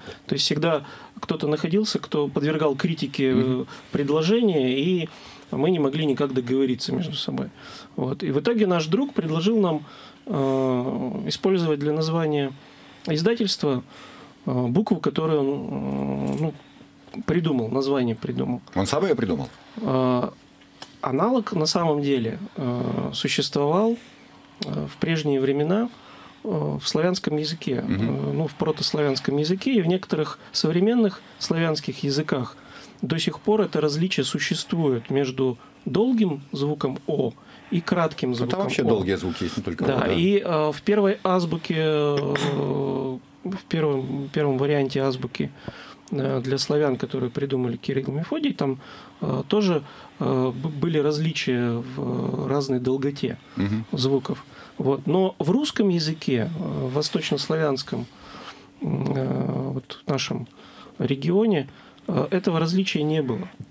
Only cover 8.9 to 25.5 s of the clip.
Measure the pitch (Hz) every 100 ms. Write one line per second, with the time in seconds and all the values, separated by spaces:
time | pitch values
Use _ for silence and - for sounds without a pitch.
8.9 | 202 277 - 160 160 190 226 180 151 151
9.9 | - - - - 156 135 135 131 127 127
10.9 | - 254 - 151 - 190 190 165 147 147
11.9 | 156 160 165 156 147 139 139 - - -
12.9 | - - 156 185 233 196 - 151 127 -
13.9 | - - - - - - 127 123 147 220
14.9 | 175 151 143 160 151 139 139 - 139 135
15.9 | 135 139 139 139 139 160 - - - -
16.9 | - - - - 170 160 127 113 131 135
17.9 | 139 120 113 - 123 131 123 - - -
18.9 | 147 190 233 101 76 65 - - 220 202
19.9 | 131 127 123 - - - - - - -
20.9 | - 131 131 214 254 - 175 156 175 165
21.9 | 147 143 131 113 - 202 - 127 123 123
22.9 | 123 131 - - - - 143 143 175 226
23.9 | 233 - - - - - - 147 147 143
24.9 | - 160 160 147 135 135